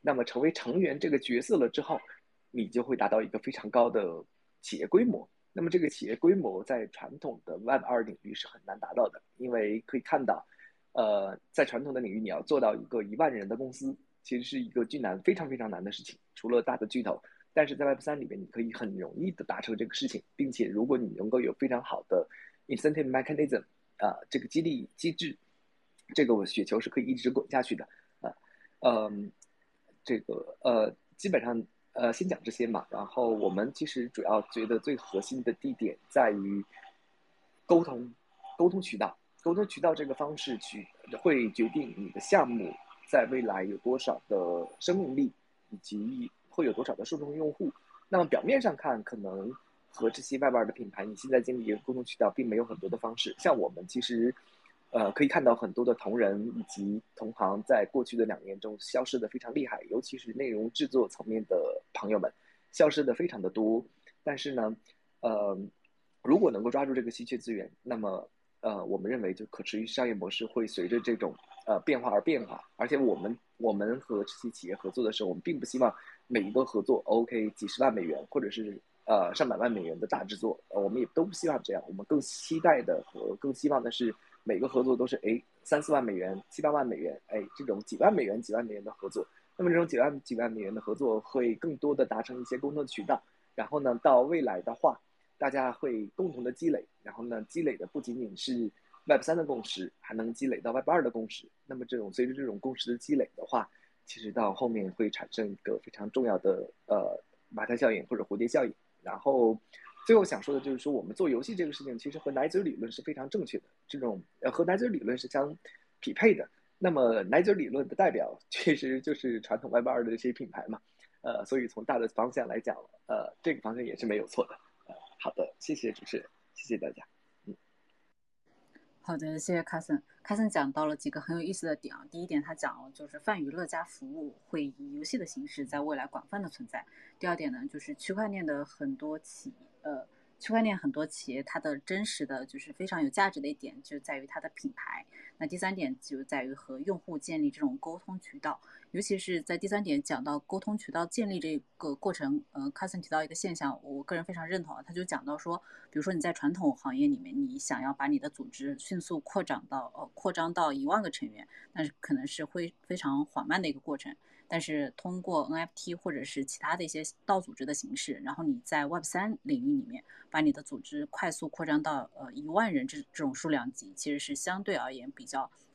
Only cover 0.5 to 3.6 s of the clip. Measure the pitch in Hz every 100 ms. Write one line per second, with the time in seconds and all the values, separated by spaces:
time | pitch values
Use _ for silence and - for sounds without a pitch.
0.5 | 160 - 151 180 139 160 143 - 120 123
1.5 | 120 120 - 139 - - - _ _ _
2.5 | 123 104 120 120 127 101 110 110 - -
3.5 | -